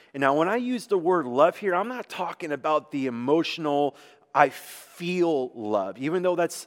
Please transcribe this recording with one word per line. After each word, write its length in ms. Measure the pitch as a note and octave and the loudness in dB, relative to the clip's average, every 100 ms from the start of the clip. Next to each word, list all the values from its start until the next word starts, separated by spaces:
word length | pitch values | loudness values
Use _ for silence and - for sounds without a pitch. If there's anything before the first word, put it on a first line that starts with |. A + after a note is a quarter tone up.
| _ | _
And 60 | C#3 | 0
now, 140 | C#3 | 2
when 140 | D3 F3 | 4 2
I 80 | A#3 | 0
use 300 | B3 A#3+ - | -2 -4 -2
the 120 | G3 | 0
word 280 | E3 F3+ B2 | 2 0 2
love 300 | B2 E3 - | 4 4 4
here, 180 | G3+ | -2
I'm 140 | F3 A3+ | -2 -2
not 200 | B3+ - | -8 -12
talking 420 | - E3+ - D#3+ | -8 -8 -8 -8
about 380 | C#3 D#3 D3+ D3 | -4 0 0 -2
the 160 | C#3+ C3 | -4 -4
emotional, 880 | A#2 B2 E3 - - D#3 C#3+ C#3+ - - _ _ | -2 0 2 0 -4 -2 0 0 -4 -20 _ _
"I 160 | C#3 C#3+ | 2 2
feel 1000 | - - - - - F3 F3+ E3+ D3 B2+ | 2 -18 -20 -20 -8 -4 0 2 0 -2
love," 420 | A#2 G#2+ G#2 F#2+ G2+ | -6 0 0 0 -4
even 260 | C#3+ F3+ | -4 0
though 140 | F3+ F3 | 0 2
that's 300 | E3+ - | 0 -4